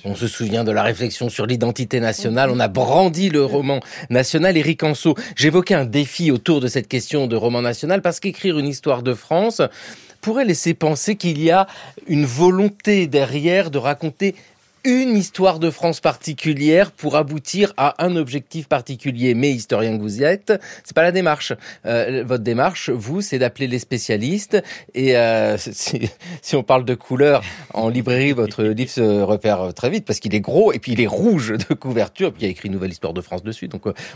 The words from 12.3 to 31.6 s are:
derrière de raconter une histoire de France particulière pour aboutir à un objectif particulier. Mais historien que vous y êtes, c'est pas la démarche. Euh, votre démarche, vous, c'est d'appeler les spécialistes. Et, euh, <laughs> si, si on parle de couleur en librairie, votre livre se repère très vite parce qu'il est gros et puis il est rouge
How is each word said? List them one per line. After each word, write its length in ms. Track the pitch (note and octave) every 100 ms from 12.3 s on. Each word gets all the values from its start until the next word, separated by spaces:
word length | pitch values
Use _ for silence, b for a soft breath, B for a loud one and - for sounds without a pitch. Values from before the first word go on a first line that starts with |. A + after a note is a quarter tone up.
| A#2+ F3+ F#3 G3+ G3+ - G3+ E3
derrière 640 | C#3 C3 C#3+ D#3 F#3 E3+
de 80 | C#3+
raconter 560 | B2+ C#3+ D#3+ - G3 F#3 b b _ _
une 320 | C4 B3+ C4 G#3+
histoire 420 | F3+ - F#3 D#3+
de 120 | E3
France 300 | C#3+ E3+ D#3+
particulière 920 | D#3+ C3+ - C#3+ D#3+ C#3+ D3 E3 G3
pour 240 | - D3 C#3+
aboutir 580 | D3 D3+ - F3+ G3 -
à 260 | C#3 -
un 120 | F3+
objectif 540 | F3 C#3 C#3 - E3 C#3+
particulier. 640 | C#3+ A#2+ B2+ C#3+ A#2+ B2+
Mais 160 | A#2 C#3
historien 460 | B2+ G#2+ A2+ A2+ A2
que 40 |
vous 200 | G#2 G#2
y 20 |
êtes, 300 | C#3+ G3 - G3+ B B
c'est 100 | -
pas 80 | -
la 80 | E3+
démarche. 420 | F3+ F3 D3+ - A#2+ B B
Euh, 380 | - A#2 A2 C3
votre 200 | A#2 B2
démarche, 440 | A2 A#2 D#3 F3 -
vous, 320 | B2+ G#2+ F3
c'est 180 | G3+ C3
d'appeler 280 | B2 - C3+
les 140 | B2
spécialistes. 800 | - B2 - A2 A#2 G3+ G3+ G#3 B B -
Et, 220 | A#2+ C3+ B2
euh, 400 | A#2 A2+ G#2+ G#2
<laughs> 20 |
si, 500 | - G2+ - A#2+ A2 - F3 E3+
si 160 | - D3
on 60 |
parle 220 | A#2+ C3
de 100 | B2
couleur 480 | A#2+ - B2+ C#3+ C#3 F#2 B B
en 140 | - A2+
librairie, 440 | A#2+ A#2 B2 C#3
votre 300 | C3 G#2+ G#2
livre 260 | G#2+ G#2+ B2+
se 320 | - A2+ G#2
repère 540 | G2 G#2+ G#2+ G2 F#2
très 160 | E2+ A#2+
vite 140 | G3+ -
parce 140 | A2
qu'il 140 | G#2+
est 60 | G#2
gros 320 | G2 D3+ G#3
et 60 | C3
puis 140 | -
il 80 | A#2
est 80 | A2
rouge 460 | F#2 A3 F#3 A2 A2